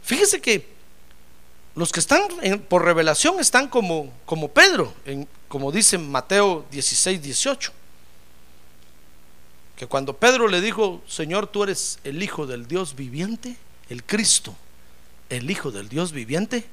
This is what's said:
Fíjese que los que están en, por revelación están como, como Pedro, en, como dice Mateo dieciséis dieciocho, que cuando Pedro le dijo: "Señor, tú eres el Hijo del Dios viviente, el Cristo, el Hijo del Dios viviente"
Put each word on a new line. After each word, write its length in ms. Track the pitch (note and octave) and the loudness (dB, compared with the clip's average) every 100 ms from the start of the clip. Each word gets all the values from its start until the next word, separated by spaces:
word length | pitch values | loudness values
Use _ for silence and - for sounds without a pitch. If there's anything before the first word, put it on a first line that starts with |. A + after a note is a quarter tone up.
Fíjese 360 | - C4+ G4 - | -2 4 4 4
que 300 | - G3+ - - - - - - - - - - - | 2 0 -2 -18 -18 -18 -18 -18 -18 -18 -18 -18 -14
los 160 | - E3+ | -4 -2
que 100 | F3 | 0
están 220 | D#3+ D4+ G4+ - | 4 6 4 0
en, 180 | G3 G3+ | 0 0
por 240 | E3+ F3+ | 4 6
revelación 560 | E3+ E3 D#3+ D3 D4+ F#4 | 6 6 6 6 4 4
están 280 | C4+ B3+ C#4 | 4 4 4
como, 440 | B3 F#3+ D#3+ C#3 - - | 0 2 -2 -4 -12 -6
como 220 | D#3+ D3 | -4 2
Pedro, 460 | - F#4+ D#4 C3 - - | 8 8 8 0 -4 -10
en, 200 | C#3 D3 - - | -8 -8 -14 -10
como 240 | C#3+ C#3 | -4 -2
dice 260 | F3 A3 F#3 | 2 4 2
Mateo 680 | D3+ C3+ - G3 G3+ E3 C#3 | 0 -4 2 4 4 2 -4
dieciséis 520 | C#3 C3 - - F#3+ | -4 -2 0 0 0
dieciocho, 500 | C#3 B2 C4+ C4+ - - - - - - - - - - - - - - - - - - - - - - | -4 -2 0 -2 -6 -10 -16 -18 -18 -18 -18 -18 -18 -18 -18 -18 -18 -18 -18 -18 -18 -16 -16 -16 -18 -14
que 100 | B2 | -2
cuando 300 | C3+ C3+ C#3 | -2 -2 4
Pedro 320 | A#3+ B3+ A3+ | 6 6 4
le 120 | F3+ | 4
dijo: 420 | G#3 G3+ G#3 F3 - | 0 0 0 0 -10
"Señor, 380 | - D3+ F#3 G3+ | -6 -2 -2 -2
tú 180 | G#3 | -2
eres 340 | G3+ F#3 - - | 0 -2 -4 -6
el 180 | C#3+ C#3+ | -8 -6
Hijo 240 | G3 - C#3+ | -4 -4 -6
del 220 | B2 A#2+ | -8 -4
Dios 260 | E3+ F3+ | -4 -4
viviente, 640 | C3 C3 C3+ F#3+ A3+ B3 A#3+ - - - | -8 -10 -6 -4 -6 -10 -14 -16 -18 -12
el 160 | B2 | -12
Cristo, 500 | - G#3+ A3 - - G2 - - - - - - - | -2 0 2 2 0 -14 -16 -18 -18 -18 -18 -18 -8
el 200 | B2 A#2+ | -6 -4
Hijo 200 | F#3+ D3 | -4 -4
del 180 | G2+ G2+ | -8 -6
Dios 240 | C3 F3 | -4 -4
viviente" 560 | D3 A2+ D3+ A3 B3 A3 | -6 -4 -2 -2 -4 -6